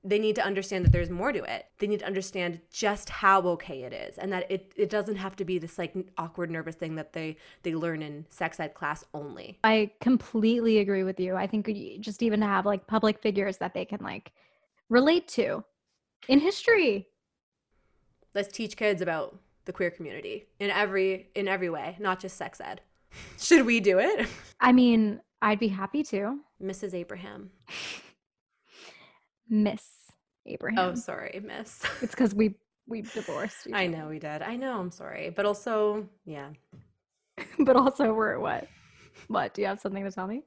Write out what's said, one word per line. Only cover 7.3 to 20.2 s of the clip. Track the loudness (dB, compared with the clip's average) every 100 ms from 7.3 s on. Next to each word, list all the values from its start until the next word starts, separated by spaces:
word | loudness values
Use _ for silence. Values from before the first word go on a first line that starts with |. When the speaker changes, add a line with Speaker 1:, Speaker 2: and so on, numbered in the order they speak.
| -10 -18 -10
Speaker 1:
they | -6
learn | -4 -4 -4
in | -8 -12 -14
sex | -6 -6 -4
ed | -8
class | -6 -6 -6 -10
only. | -12 -10 -12 -16 0
Speaker 2:
I | 4 4 2 _
completely | 2 2 2 2 4 4 6 4
agree | 4 2
with | 0 -2
you. | -2
I | -2 -2
think | -2 -2
y-, | -6 -8 -12
just | -10 -2
even | 2 2
to | 2
have, | 2
like, | 2 -2 0
public | 2 2 2
figures | 0 0 -2 -2
that | -6
they | -4
can, | -6 -8
like, | -8 -10 -14 _ _ _ _ _ _
relate | 4 6 4 2
to | -2 0 -2 -8 _ _ _ _ _ 4
in | 4
history. | 4 0 4 4 4 2 -4 _ _ _ _ _ _ _ _ _ _ _ _
Speaker 1:
Let's | -6 -6
teach | -6 -8 0
kids | 0 2
about | 0 -2 -6 -10 _ _
the | -14
queer | -4 -4
community | -4 -12 -10